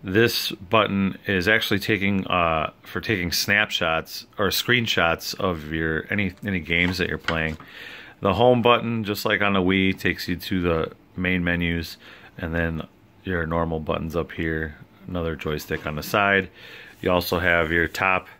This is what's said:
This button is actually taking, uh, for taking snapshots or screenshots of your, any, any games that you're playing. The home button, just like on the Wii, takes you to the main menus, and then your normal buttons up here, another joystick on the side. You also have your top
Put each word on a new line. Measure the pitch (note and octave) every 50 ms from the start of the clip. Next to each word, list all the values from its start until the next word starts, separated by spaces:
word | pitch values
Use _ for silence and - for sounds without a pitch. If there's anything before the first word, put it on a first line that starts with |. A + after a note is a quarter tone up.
This | D#2+ E2+ F#2 G#2+ A#2 A#2 - - - -
button | - - G2 E2+ - A2 G#2 G2 G2 G2 G2 F#2+ - - -
is | - G2+ F#2 E2+
actually | G2+ G#2+ A2 - - G#2+ G2
taking, | - - A2+ F#2+ G2 G2 G2+ F#2+ F#2
uh, | - F#2 F2+ E2+ E2+ D#2+ D#2 D2+ - - -
for | - - - F#2
taking | - - A2+ F#2+ F2 F2
snapshots | D#2+ - - - G2+ G#2 G#2+ - - - F#2 E2 D#2+ D#2+ D#2 - - - - _ - -
or | G#2+ F#2
screenshots | E2+ - - - A#2+ B2 A#2 A2 - - F2 E2+ E2 D#2+ - - - -
of | G2 F#2+ F2 D#2+ D2+ D2+ D#2+
your, | D#2+ E2 D#2+ D#2+ D#2 - -
any, | - G2+ G2+ F#2+ - - -
any | G2+ F#2+ F2+
games | D#2+ D#2 E2+ E2+ F2 F2+ F#2 F2
that | F2 -
you're | D#2+ D2+
playing. | - - E2+ D#2+ D#2+ D#2+ D#2+ - - - - - - - - - - - - -
The | - G2
home | F#2 F#2 A#2+ B2 B2+ A#2+
button, | G#2+ A#2+ A#2+ A2+ A#2 A#2 A#2 A2+ G#2+
just | F#2+ G#2 - -
like | A2 G#2+ G2
on | G#2 G2+
the | G2 F#2+
Wii, | F2+ F2+ F#2+ G2 F#2+ F#2+ F#2 -
takes | - F#2+ E2+ - -
you | - F2+
to | E2 - - G2 F#2
the | F2 F2 E2 D#2+ D#2+ - - - - _ _
main | - F2+ F2+ F#2 F2+ F2
menus, | F2 F2 F2 F2 E2+ E2+ E2+ E2 - - - - - - - - - _ -
and | - E2+ E2
then | E2+ E2+ E2 E2 D#2+ - - _ _ _ - _ - -
your | G2 F#2 E2+ E2
normal | D#2+ E2 E2+ E2+ E2 E2 D#2+
buttons | D#2 D2+ E2 D#2+ D#2+ E2 D#2
up | E2+ D#2+ -
here, | - - E2+ D#2+ D#2+ D#2+ D#2+ D#2+ D#2 - - _ - - -
another | - F2+ F2+ E2 E2 D#2+
joystick | D2 - D#2+ D2+ D2+ - - D#2+ D#2 -
on | D#2 D2+
the | D2
side. | D2 - - G#2+ G2+ G2+ G2 G2 F#2 - - - - - - - - - - -
You | - F#2
also | F2+ F2+ F2 - - E2+
have | F2 F2+ E2+ E2+ E2 D#2
your | E2 E2+ E2 D#2+
top | - - G2 F#2+ F#2 F2+ - - -